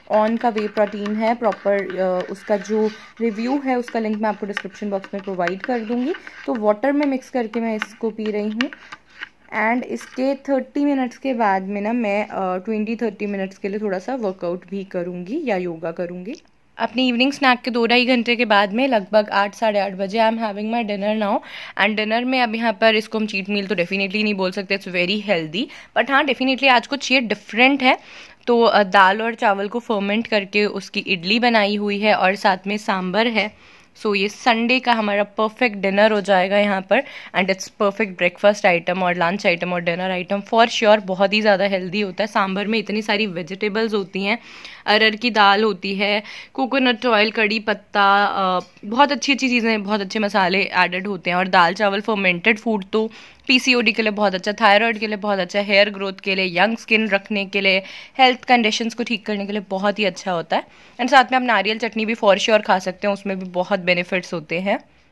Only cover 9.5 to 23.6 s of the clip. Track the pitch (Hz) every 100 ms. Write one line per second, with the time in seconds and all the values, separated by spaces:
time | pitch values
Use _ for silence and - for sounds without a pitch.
9.5 | 214 214 247 - 226 - - 262 277 277
10.5 | 269 254 285 285 277 247 - 269 233 214
11.5 | 190 190 202 208 240 214 202 208 - 185
12.5 | 185 190 214 214 233 233 190 208 196 190
13.5 | 196 202 208 208 185 185 262 214 190 175
14.5 | 180 - 196 190 185 175 180 180 302 277
15.5 | 190 180 165 165 170 175 180 180 302 _
16.5 | _ _ - 226 240 254 240 269 277 269
17.5 | 240 254 233 226 247 247 254 226 233 233
18.5 | 202 208 214 269 226 190 214 214 196 202
19.5 | - 220 202 196 185 196 220 220 226 220
20.5 | 202 214 233 214 202 208 220 202 254 -
21.5 | - - - 196 214 214 226 247 262 240
22.5 | 226 233 220 226 220 220 220 214 196 190
23.5 | 208